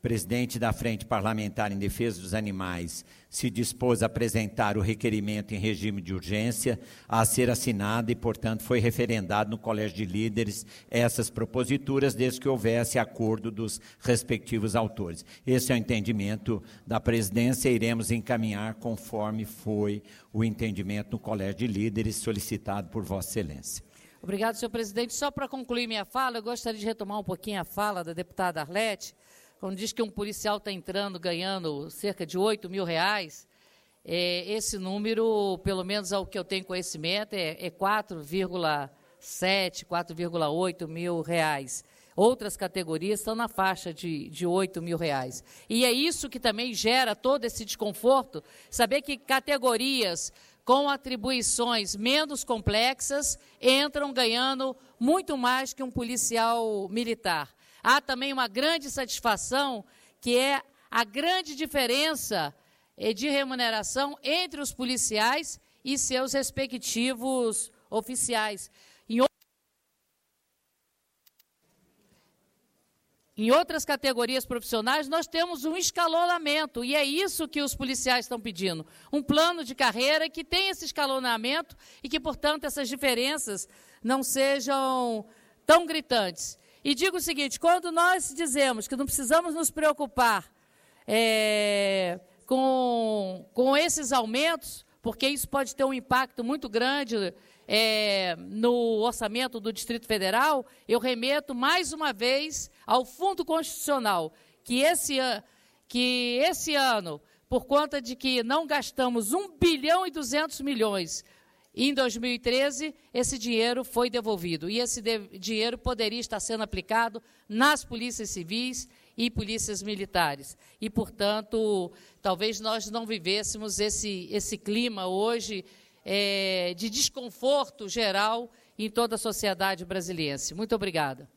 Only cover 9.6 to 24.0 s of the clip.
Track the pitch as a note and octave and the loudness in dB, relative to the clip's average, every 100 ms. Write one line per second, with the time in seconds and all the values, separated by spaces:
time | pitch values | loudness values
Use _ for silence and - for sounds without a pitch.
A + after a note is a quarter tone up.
9.6 | A#2 G#2+ G#2+ F2 G2+ G2 A2+ G#2+ G#2 F#2+ | -2 -2 -2 -2 -4 -2 0 0 -2 -4
10.6 | - - - A#2 A#2+ A#2+ A2+ - A2 B2+ | -12 -20 -2 2 2 2 -4 -4 -2 -2
11.6 | A#2+ C#3 C#3 C3+ C3+ G#2 B2+ B2+ C#3 B2+ | 0 0 2 2 2 2 0 0 0 2
12.6 | A2 A#2 A2+ B2+ G#2+ - A2 A2 A2+ G#2 | 2 2 2 0 0 0 0 0 -2 -4
13.6 | A2+ - - - - A#2 - A2+ - A#2 | -6 -6 -14 -6 2 2 2 -4 -2 -2
14.6 | G#2+ A2 A2 - F2+ E2 - - - B2+ | 2 2 0 -2 -6 -8 -14 -10 2 2
15.6 | B2 A#2+ A2+ A2+ G2 G#2+ G2 G#2+ A#2+ G#2 | 4 0 2 0 0 0 -2 -2 -2 -4
16.6 | - - - A2+ - A#2 G2+ G#2+ A#2+ B2+ | -6 -20 -4 0 2 2 2 2 2 4
17.6 | C3+ A#2+ A2+ A#2 G#2 A#2 - A#2+ A2 G2+ | 2 4 2 0 0 -2 0 0 0 -2
18.6 | G#2+ A2 A#2+ G#2+ - A2 G#2+ A2 G#2+ - | -4 -6 -6 -6 -6 -4 -2 -4 -6 -8
19.6 | A2 G#2 G#2 G#2 - - _ A2 A2+ G#2+ | -2 0 0 -2 -8 -20 _ 0 0 0
20.6 | A2 F#2+ F#2+ G#2 G#2 A2+ - G#2+ G2 F#2+ | -2 -2 -4 -4 -4 -6 -4 -2 -2 -2
21.6 | A#2+ F#2+ A2+ G#2 A2 G#2 - G#2 - G#2 | -2 0 0 0 -2 -2 -4 -4 -4 -6
22.6 | - G2+ F2 A2+ F2 F#2+ - A2+ F2 C#2+ | -4 -6 -6 -8 -4 -6 -4 -4 -6 -8
23.6 | - - - - | -12 -12 -14 -20